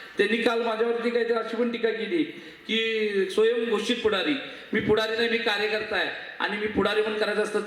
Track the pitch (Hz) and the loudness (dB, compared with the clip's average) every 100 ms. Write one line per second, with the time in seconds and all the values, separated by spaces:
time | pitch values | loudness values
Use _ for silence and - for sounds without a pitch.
0 | - - 202 226 240 233 226 220 233 233 | -8 0 2 2 2 2 0 0 0 0
1 | 240 233 226 233 214 226 240 233 226 202 | 0 0 2 0 0 -2 -2 0 -2 -2
2 | 202 170 147 - - - - 220 226 220 | -2 0 0 -4 -16 -14 -4 -2 0 0
3 | 214 196 190 - 220 240 226 202 - 240 | 0 0 0 4 4 4 0 0 0 0
4 | 220 196 156 135 - - - 208 208 214 | 2 2 0 -2 -4 -12 -4 -2 2 2
5 | 220 226 233 226 226 202 214 214 214 196 | 2 0 0 0 0 0 0 -2 -2 -2
6 | 151 - - - 175 208 214 196 202 214 | -2 -4 -12 -6 -4 -2 -2 0 2 2
7 | 214 214 208 208 208 208 | 0 0 0 0 0 0